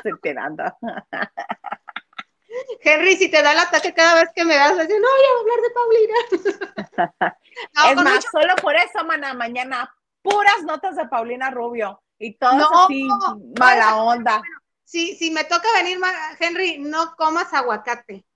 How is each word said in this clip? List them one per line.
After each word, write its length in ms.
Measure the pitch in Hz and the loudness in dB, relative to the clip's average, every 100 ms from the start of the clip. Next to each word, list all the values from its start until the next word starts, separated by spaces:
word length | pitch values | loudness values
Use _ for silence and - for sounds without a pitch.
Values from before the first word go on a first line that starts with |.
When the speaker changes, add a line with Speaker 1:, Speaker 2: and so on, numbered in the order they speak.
| 214 | -8
Speaker 1:
enterando. 580 | 160 165 131 143 156 185 - | -8 -8 -8 -10 -8 -10 -8
<laughs> 1040 | 233 220 - - 208 - - - - - - - - - - _ _ 480 523 453 | -12 -12 -14 -12 -10 -12 -12 -12 -12 -16 -16 -20 -18 -20 -20 _ _ -14 -12 -4
Speaker 2:
Henry, 340 | - 311 359 370 | 0 2 2 2
si 120 | 381 | 2
te 120 | 302 | 2
da 100 | 294 | 4
el 60 | 311 | 2
ataque 340 | 349 320 359 | 0 -2 -2
cada 220 | 349 330 330 | 2 4 4
vez 140 | 330 - | 2 0
que 100 | 330 | 0
me 100 | 294 | 4
das, 180 | 285 | 4
dices, 160 | 359 320 427 | 2 0 0
"No, 60 | 480 | 2
ya 240 | 539 539 | 4 4
voy 40 | 480 | 2
a 40 | |
hablar 200 | 440 480 | 0 0
de 80 | 466 | -2
Paulina". 1600 | 480 480 453 427 453 480 370 392 - 381 - 185 - 175 _ 170 - | -2 2 2 2 0 -2 -4 -4 -6 -12 -12 -10 -4 -6 _ -6 -6
<laughs> 20 | _ - 427 | _ -20 -6
No, 160 | 294 294 | 2 4
Speaker 1:
Es 60 | 277 | 4
Speaker 2:
con 80 | |
Speaker 1:
más, 100 | 349 415 | 2 2
Speaker 2:
mucho 120 | - | 0
Speaker 1:
solo 240 | 320 339 370 | 0 2 2
por 140 | 294 311 | 0 0
eso, 300 | 359 370 330 | 0 -4 -6
mana, 280 | 311 277 | -6 -6
mañana 560 | 247 233 247 254 247 254 _ _ _ | -8 -8 -8 -8 -8 -10 _ _ _
puras 420 | 381 415 403 415 | 0 4 4 2
notas 320 | 320 311 370 339 | -2 -6 -6 -6
de 100 | 269 | -4
Paulina 420 | 233 233 247 262 | -4 -4 -6 -6
Rubio 500 | 247 233 240 202 202 _ _ | -6 -8 -6 -6 -8 _ _
y 140 | 226 - | -14 -2
todas 200 | 247 269 | 2 4
Speaker 2:
No, 260 | 302 339 370 | 6 6 6
Speaker 1:
así, 220 | 269 269 | 2 -2
Speaker 2:
no, 320 | 262 381 214 233 247 | -2 -4 -6 -10 4
Speaker 1:
mala 200 | 254 240 | 6 6
Speaker 2:
esa 180 | 220 220 | 4 2
Speaker 1:
onda. 340 | 226 240 233 214 | 2 0 0 -2
Speaker 2:
bueno, 180 | - - _ _ | -4 -18 _ _
si, 320 | _ 339 339 - | _ -6 -6 -4
si 160 | 330 | -4
me 140 | 311 311 | -4 -2
toca 220 | 339 427 | -2 2
venir, 240 | 415 349 370 | 0 0 -2
ma-, 120 | 370 349 311 311 | -4 -4 -10 -6
Henry, 400 | 330 349 370 294 | -4 -2 -4 -6
no 360 | 285 311 320 - | -6 -4 -6 -2
comas 380 | 311 330 349 | -2 -2 -2
aguacate. 720 | 294 247 214 240 240 - 196 _ | -2 -2 -4 -6 -10 -12 -20 _